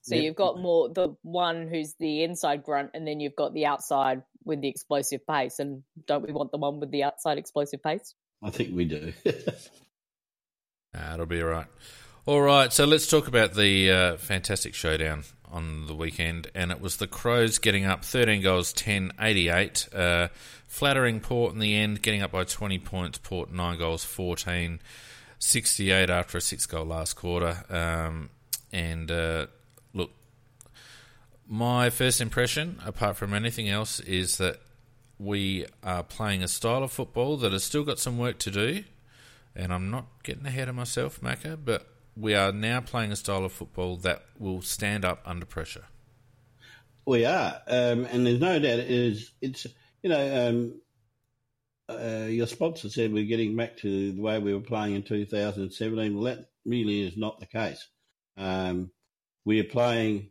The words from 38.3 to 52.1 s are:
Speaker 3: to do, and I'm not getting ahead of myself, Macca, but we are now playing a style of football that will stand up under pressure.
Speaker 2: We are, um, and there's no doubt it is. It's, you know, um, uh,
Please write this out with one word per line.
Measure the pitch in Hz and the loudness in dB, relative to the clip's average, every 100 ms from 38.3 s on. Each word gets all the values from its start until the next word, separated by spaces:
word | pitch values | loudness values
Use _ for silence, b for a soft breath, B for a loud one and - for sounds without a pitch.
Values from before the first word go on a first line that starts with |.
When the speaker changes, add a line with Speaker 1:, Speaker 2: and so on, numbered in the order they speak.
| - | -2
Speaker 3:
to | - | -4
do, | 101 113 185 208 - b b b b b - | 0 0 -2 -8 -20 b b b b b -8
and | 90 | -4
I'm | 90 95 | -2 -2
not | 123 120 - | -6 -10 -16
getting | - 131 139 | -10 -8 -6
ahead | 127 127 | -6 -6
of | 123 | -6
myself, | 123 - 131 - | -4 -2 -4 -4
Macca, | 123 127 151 160 | -6 -6 -8 -8
but | 135 110 - - - - | -2 -4 -4 -20 -20 -6
we | 107 101 | 0 2
are | 98 | 2
now | 101 110 123 | 0 -2 -2
playing | 120 123 107 | -2 -4 -2
a | 104 | -4
style | - 98 | -2 -2
of | 92 | -2
football | - 101 - 90 90 | -6 -12 -4 -4 0
that | 90 - - - | 0 -2 -6 -8
will | 101 92 | -6 -4
stand | - - 104 104 | -4 -4 -2 0
up | 92 85 - | 0 -2 -6
under | 87 87 | -10 -8
pressure. | - 78 - - - _ _ _ _ _ _ B B B _ - | -8 -8 -12 -18 -20 _ _ _ _ _ _ B B B _ 2
Speaker 2:
We | 123 117 | 4 4
are, | 180 104 - - | 4 0 -4 -2
um, | 123 123 120 123 | 2 4 2 0
and | 123 123 | 2 4
there's | 120 | 4
no | 175 170 | 4 4
doubt | 143 120 | 4 2
it | 123 | 2
is. | 123 120 104 - _ | 2 2 0 -8 _
It's, | 135 131 120 b b _ | -8 -8 -14 b b _
you | 190 | 0
know, | 156 139 135 120 | 2 2 2 4
um, | 120 117 - _ _ _ _ _ _ _ _ _ _ - | 2 0 -8 _ _ _ _ _ _ _ _ _ _ -14
uh, | - 117 | -8 -6